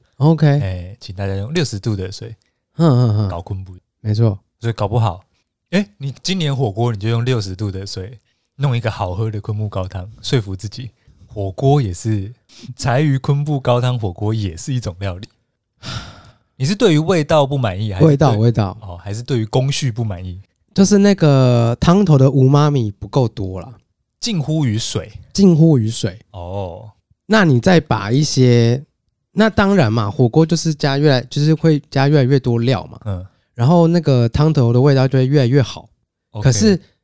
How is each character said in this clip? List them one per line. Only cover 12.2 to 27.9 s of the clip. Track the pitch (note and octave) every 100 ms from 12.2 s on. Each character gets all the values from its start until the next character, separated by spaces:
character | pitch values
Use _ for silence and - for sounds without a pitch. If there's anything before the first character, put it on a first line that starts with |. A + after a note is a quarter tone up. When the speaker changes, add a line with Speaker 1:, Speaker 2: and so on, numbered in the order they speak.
| G2 - _ - - -
Speaker 2:
柴 | B2+ B2
鱼 | D#3 C3
昆 | - C#3+
布 | D3 C#3
高 | C3 B2
汤 | B2 B2
火 | A#2+
锅 | - G#2+
也 | A2+ G2 D#2+
是 | -
一 | B2+
种 | - E2+
料 | G2 F2+
理。 | G#2 _ _ _ _ _
<sighs> | - - - - - _ _ -
你 | C3+
是 | G#3
对 | A3+
于 | D3+
味 | D#3+ F3
道 | D3 D#3+
不 | C#3 C#3+
满 | A2+ F#2
意， | G#2+
还 | F#2
是 | D#3+
对 |
Speaker 1:
味 | C#3+
道， | D3
味 | G#2+ A#2
道。 | A2+ G2 -
Speaker 2:
哦， | F#2 F2
还 | G2+
是 | G#2
对 | A#2+ B2
于 | G#2+
工 | C3+ C3+
序 | C#3+ C3
不 | A2
满 | A2 F2+
意？ | F#2 F#2 - _ _ -
Speaker 1:
就 | F#3+
是 | G3+
那 | G3+ G3
个 | D3+ C3+ B2+ A#2+ A#2 B2
汤 | - F#3+ F#3
头 | C#3
的 | C#3+
umami | C3+ C3 C#3+ D3+ C#3 G#2+ -
不 | G2
够 | C#3+ A#2
多 | - F#2+ F#2
啦。 | F#2 A2+ _ _ _ _
Speaker 2:
近 | - F3+
乎 | C#3+ D#3
于 | C3 G#2+
水。 | - G#2 - - -
Speaker 1:
近 | - G3 D#3
乎 | E3 C3+
于 | G#2+
水。 | A2+ G#2 G2 _
Speaker 2:
哦。 | F#2 F2 G2 F#2 F#2 A2+ _ _ _ -
Speaker 1:
那 | A3
你 | E3+ A#2+
再 | F#3 E3+
把 | -